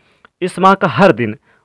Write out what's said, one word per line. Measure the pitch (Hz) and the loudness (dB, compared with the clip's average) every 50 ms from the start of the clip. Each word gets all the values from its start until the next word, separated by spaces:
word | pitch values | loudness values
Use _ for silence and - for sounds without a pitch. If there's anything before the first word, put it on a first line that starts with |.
| _ _ _ _ _ _ _ - | _ _ _ _ _ _ _ -10
इस | 175 180 - 175 | -10 -8 -4 0
माह | 185 190 196 | 2 2 2
का | 190 202 | 2 0
हर | 160 113 135 202 175 | -4 0 2 2 2
दिन | - 110 120 107 101 - _ _ _ _ _ | 2 0 -2 -6 -8 -12 _ _ _ _ _